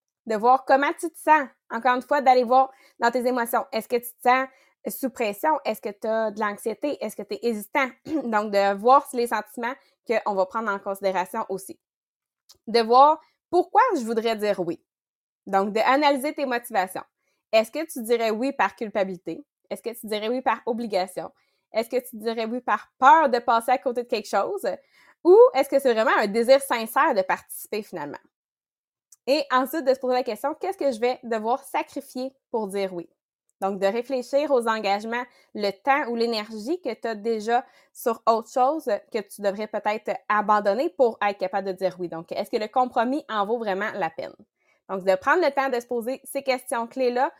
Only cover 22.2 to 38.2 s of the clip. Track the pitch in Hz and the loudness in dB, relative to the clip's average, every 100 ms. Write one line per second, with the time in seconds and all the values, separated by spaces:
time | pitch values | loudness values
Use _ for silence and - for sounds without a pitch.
22.2 | 220 226 220 247 247 208 - _ 254 - | -8 -6 -6 -6 -2 -4 -4 _ 6 6
23.2 | 285 240 240 233 233 262 269 240 240 220 | 6 0 0 0 0 -2 -2 -6 -4 -6
24.2 | 208 208 196 392 220 180 _ _ _ _ | -2 -2 -2 -4 -6 -6 _ _ _ _
25.2 | 320 392 508 - - 277 269 220 226 381 | 6 10 10 6 2 2 2 2 2 2
26.2 | 214 208 233 269 277 247 220 - 311 226 | 0 2 4 4 4 -4 -2 0 2 2
27.2 | 185 180 - - - 214 214 175 147 - | 0 -4 -6 -18 -10 -10 -8 -10 -10 -12
28.2 | _ _ _ _ _ _ _ _ _ _ | _ _ _ _ _ _ _ _ _ _
29.2 | - 294 277 254 262 311 269 269 254 247 | -2 -2 0 0 0 -2 0 0 0 -2
30.2 | 262 214 277 311 370 381 285 220 247 254 | -2 -4 -6 -4 -6 -2 -2 0 -2 -2
31.2 | 233 226 220 269 - - 320 - - 254 | -4 -4 -2 -4 -4 -6 -6 -10 -12 -10
32.2 | 262 - _ 233 208 196 190 175 170 _ | -10 -12 _ -6 -4 -4 -6 -6 -12 _
33.2 | _ _ _ _ 196 196 196 226 240 262 | _ _ _ _ -6 -2 -2 -2 -4 -6
34.2 | 247 277 302 262 233 220 208 202 220 233 | -2 0 2 2 2 -2 -2 -2 -4 -8
35.2 | 247 _ _ 214 202 190 - 269 226 233 | -8 _ _ -6 -4 -2 0 0 0 -2
36.2 | 233 220 214 220 214 359 269 220 233 220 | -2 -2 -6 -10 -8 -6 -6 -8 -8 -6
37.2 | 208 220 208 247 262 _ _ - - 226 | -4 -4 0 -2 -2 _ _ -8 -4 0